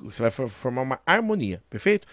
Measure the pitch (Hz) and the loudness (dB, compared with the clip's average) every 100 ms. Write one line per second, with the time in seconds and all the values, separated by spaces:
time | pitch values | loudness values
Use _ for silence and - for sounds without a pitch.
0 | - - 117 113 131 98 127 123 131 131 | -16 -2 0 0 -4 -4 -4 -2 -2 -2
1 | - 196 226 208 107 87 - 107 - 208 | 2 4 4 0 -2 -4 -8 -2 2 2
2 | - | -2